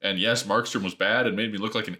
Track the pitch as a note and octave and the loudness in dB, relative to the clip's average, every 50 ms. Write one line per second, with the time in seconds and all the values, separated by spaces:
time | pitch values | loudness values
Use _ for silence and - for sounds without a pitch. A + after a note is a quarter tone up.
0 | - G2 F#2+ F2+ G2 A2+ A#2+ A#2+ - G2+ G2+ A2+ A#2 - - A2+ F#2+ F#2 F2 - | -2 -2 0 2 2 2 2 2 2 2 2 2 2 0 -2 -2 -2 -2 0 0
1 | F#2+ G2+ A2 B2 B2+ A2+ F#2+ G2+ A#2 A2+ G#2 G2 G#2 A2 - A#2 G#2 F#2+ F2 | 2 2 4 2 2 2 0 0 -2 -2 -2 -4 -4 -2 -2 -4 -4 -4 -8